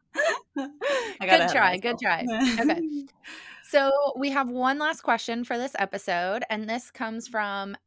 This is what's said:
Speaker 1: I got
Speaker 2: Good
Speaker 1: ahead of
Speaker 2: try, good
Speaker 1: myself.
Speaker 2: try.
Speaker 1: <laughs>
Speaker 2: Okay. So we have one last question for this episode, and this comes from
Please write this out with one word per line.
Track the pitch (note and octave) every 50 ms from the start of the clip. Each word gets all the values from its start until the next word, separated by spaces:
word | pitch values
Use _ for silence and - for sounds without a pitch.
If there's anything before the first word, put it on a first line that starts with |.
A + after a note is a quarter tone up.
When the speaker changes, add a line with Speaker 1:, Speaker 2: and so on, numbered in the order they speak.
| _ _ - C#5 D5+ D#5+ - - - _ -
Speaker 1:
I | C#4 C4+ C#4+ D4 - G#4+ C#5+ C#5 B4+ A#4 A4 F#4+ - G3
got | F#3
Speaker 2:
Good |
Speaker 1:
ahead | F#3 F#3
of | E3+ F3+
Speaker 2:
try, | - A#3 G3+ F#3 F3+
good | F#3+ G3+ A#3+ A#3+ -
Speaker 1:
myself. |
Speaker 2:
try. | - G3 E3+ - - B3 A3 A3+ C4+ B3 A3+
Speaker 1:
<laughs> | A3+
Speaker 2:
Okay. | A#3 D4+ E4+ F4 D#4+ D#4 D4 C#4+ C#4 - _ _ - - - - - - - - -
So | - - C#4+ C4+ C4+ C#4 C#4+ C#4+ C4+ -
we | C4 C#4 C#4
have | C4+ C#4 C4 A#3+
one | B3 B3+ B3+ C4 C#4 D4
last | D4+ D#4 D#4+ -
question | - - A#3 A3+ - - A#3 A#3+ B3
for | - B3+
this | A#3 B3+ C4+ -
episode, | - G3 - - F#3+ - G3+ F3 F3 F3+ F#3 G3+ B3 - -
and | G#3+ G#3+ G#3+
this | G#3+ A3+ B3 - -
comes | - - A#3+ A3 A3 A3+ -
from | - - G#3+ G#3 G3+ G3 G3 G3 G3 G3 - _